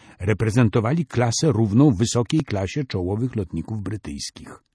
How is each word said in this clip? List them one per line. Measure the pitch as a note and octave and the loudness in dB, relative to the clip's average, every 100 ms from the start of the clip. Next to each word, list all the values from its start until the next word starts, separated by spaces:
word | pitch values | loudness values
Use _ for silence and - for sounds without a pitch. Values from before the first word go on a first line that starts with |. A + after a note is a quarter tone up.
| - - | -20 -8
Reprezentowali | F#2 G#2 A2 A2 A2+ B2 A2 E3 - | -2 0 2 4 4 2 0 -2 -2
klasę | A#2+ A#2+ - D#3+ | -2 0 2 2
równą | G#2+ A2 A2 D3 | 2 4 6 4
wysokiej | F#2+ A2+ A#2+ A#2 D#3+ | 4 0 0 0 -2
klasie | C#3+ G2+ F#2+ D3+ | -2 -4 -4 -6
czołowych | C3+ F#2+ F2+ G#2 B2+ A2+ | -6 -4 -4 -2 -4 -4
lotników | F2 D#2+ E2 A2 | -6 -6 -6 -6
brytyjskich. | G2 G#2+ - C#2+ - - - - _ | -6 -8 -10 -12 -12 -16 -20 -20 _